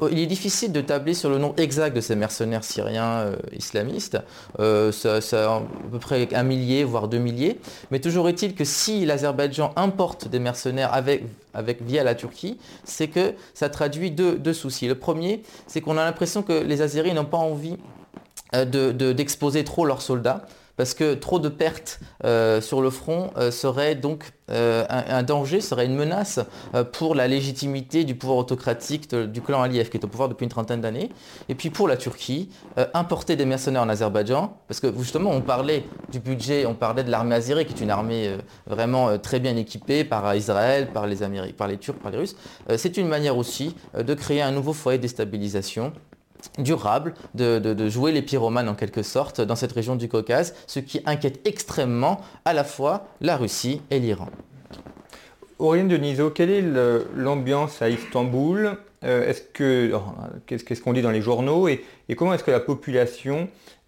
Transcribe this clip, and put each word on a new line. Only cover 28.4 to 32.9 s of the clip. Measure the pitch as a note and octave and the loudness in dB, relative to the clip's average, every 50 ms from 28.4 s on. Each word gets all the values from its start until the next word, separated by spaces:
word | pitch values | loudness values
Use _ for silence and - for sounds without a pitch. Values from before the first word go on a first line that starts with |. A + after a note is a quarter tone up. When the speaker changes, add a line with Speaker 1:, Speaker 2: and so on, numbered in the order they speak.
| B2 B2 B2+ B2+ - C3 A2+ - - - C#3+ D3 D3 - | 2 0 -2 -2 0 -2 -2 -2 -4 -6 -6 -6 -6 -4
Speaker 1:
de, | - A#2+ A2+ G#2+ | -2 -2 -2 -2
du | G#2+ A#2+ | -4 -6
clan | A#2 - C#3+ C3+ | -4 0 0 2
Aliyev, | B2+ B2+ B2+ A#2+ A2+ A2+ | 2 2 2 2 0 0
qui | - - | -2 -6
est | - | -6
au | G#2+ | -4
pouvoir | - A2+ C3+ C3 | -4 -2 -2 -2
depuis | A#2 - B2 | -2 -2 -6
une | A#2+ | -4
trentaine | - A#2+ A2 G#2+ A#2+ A#2 | -4 -4 -4 -4 -4 -4
d'années. | A2+ A2+ A2 B2+ F#3+ A#3+ - - - - - - - - | -2 -4 -4 -4 -6 -6 -8 -12 -20 -20 -20 -14 -8 -8
Et | B2+ | -8
puis | B2 - D#3+ | -6 -6 -6
pour | D#3 - G3+ F3 | -2 0 2 2
la | C3 | 2
Turquie, | A#2+ - B2+ A2+ - - - B2+ D3 F#3 F#3 - - - - - - | 2 0 -6 -8 -8 -6 -6 -4 -6 -6 -8 -12 -20 -18 -6 0 0
euh, | B2+ C3+ | 0 0